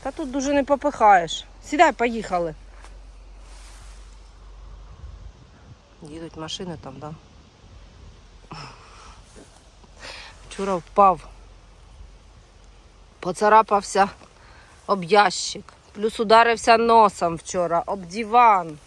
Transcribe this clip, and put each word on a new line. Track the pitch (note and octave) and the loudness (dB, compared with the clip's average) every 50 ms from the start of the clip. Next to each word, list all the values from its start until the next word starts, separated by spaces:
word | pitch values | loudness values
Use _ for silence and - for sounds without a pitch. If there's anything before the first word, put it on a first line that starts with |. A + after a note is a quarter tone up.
| - | -10
Та | C4 | -10
тут | C4+ - E4 C4 | -10 -10 -10 -8
дуже | B3 C#4+ B3+ C#4 C#4+ | -6 -6 -4 -2 0
не | C#4+ C4+ | -2 0
попихаєш. | - C#4+ C4+ - D4 - - A#3 G#3+ G3+ F3+ E3+ E3 - - - - - - - | 0 -2 -2 -2 -6 -2 2 4 6 6 6 4 0 -10 -12 -14 -18 -20 -20 -12
Сідай, | - - D4 F4 D#4 A#3 | -8 0 2 2 2 2
поїхали. | - A#3 B3 A3+ A3+ G3 - F#3+ F3 E3+ E3 D3+ - - - - - - - - - - - - - - - - - - - - - - - - - - - - - - - - - - - - - - - - - - - - - - - - - - - - - - - - - - - - - - - - _ _ _ - _ - | 0 -4 -4 -4 -6 -8 -6 -6 -4 -4 -6 -8 -12 -20 -20 -20 -20 -20 -20 -20 -20 -20 -20 -20 -20 -20 -20 -20 -20 -20 -20 -20 -20 -20 -20 -20 -20 -20 -20 -20 -20 -20 -20 -20 -20 -20 -20 -20 -20 -20 -20 -20 -20 -20 -20 -20 -20 -20 -20 -20 -20 -18 -20 -18 -18 -20 -20 -20 -20 -20 -20 -20 -20 -20 -20 -20 _ _ _ -20 _ -20
Їдуть | D3+ D3 E3 E3 D#3+ - | -18 -16 -16 -16 -16 -14
машини | D#3+ D#3 D#3 - - G3 F3+ E3 D3 - | -14 -12 -12 -12 -12 -10 -12 -12 -14 -14
там, | C#3+ C3 C#3 | -18 -16 -16
да? | D3+ D3 - - - - - - - _ _ _ - - - - - - - - - - - - - - - - - - - - C#3 C3 - - - - - - - - - - - - - - - - - - _ - _ - - - - - - - - - - - - - - - | -16 -16 -16 -18 -20 -20 -20 -20 -20 _ _ _ -20 -20 -20 -20 -20 -20 -20 -20 -20 -20 -20 -20 -20 -20 -20 -20 -20 -20 -18 -18 -18 -20 -20 -20 -20 -20 -20 -20 -20 -20 -20 -20 -20 -20 -20 -20 -20 -20 -20 -20 _ -20 _ -20 -20 -20 -20 -20 -20 -18 -18 -18 -20 -20 -20 -20 -20 -20
Вчора | - - G3 G3 F#3+ | -12 -8 -6 -4 -4
впав. | F3 - - - - G3+ F#3+ F3+ D3+ - - - - - - - - - - - - - - - - - - - - _ - _ - - _ _ - - - - - _ - _ _ - _ _ _ | -6 -6 -4 2 4 6 6 4 2 -6 -20 -20 -20 -20 -20 -20 -20 -20 -20 -20 -20 -20 -20 -20 -20 -20 -20 -20 -20 _ -20 _ -20 -20 _ _ -20 -20 -20 -20 -20 _ -20 _ _ -20 _ _ _
Поцарапався | - F#3 F3+ - G#3+ G#3 G#3 A3 A3 - G#3+ - - - - G3 G3 G3 - - - - _ _ - - - - - - - - - | -10 -10 -6 0 2 6 6 6 4 4 0 -2 -2 -2 0 0 0 0 -2 -16 -20 -20 _ _ -20 -20 -20 -20 -20 -20 -20 -20 -6
об | - G3+ G3 F3 | -6 -4 -4 -2
ящик. | D#3+ G3+ G3+ G#3 F#3 - - - - - - - - - _ _ _ _ | 2 2 4 4 2 0 -4 -10 -10 -12 -14 -18 -20 -20 _ _ _ _
Плюс | G#3 G3+ A3 - - | -8 -8 -8 -4 -6
ударився | A#3 G3 A3 A3+ A#3 A#3 A#3 G#3 - B3+ A#3 | 0 4 4 4 4 4 0 -2 2 2 4
носом | A3+ A#3 A#3 A3+ A3+ A3 G3+ - - F#3 E3+ E3 | 4 4 4 4 4 4 4 2 -2 -4 -4 -4
вчора | D#3 - - - F#3 F3 E3 E3 E3+ - | -6 -12 -8 -6 -4 -4 -2 -2 -2 -2
об | - F#3+ G3+ F3+ | -4 -8 -10 -10
диван. | E3+ F3 A3 A#3+ G#3 A3 A#3+ B3 A#3 G#3 F#3 E3+ D#3+ D3+ D3 _ | -14 -10 -10 -8 0 4 6 6 6 6 4 0 -6 -12 -18 _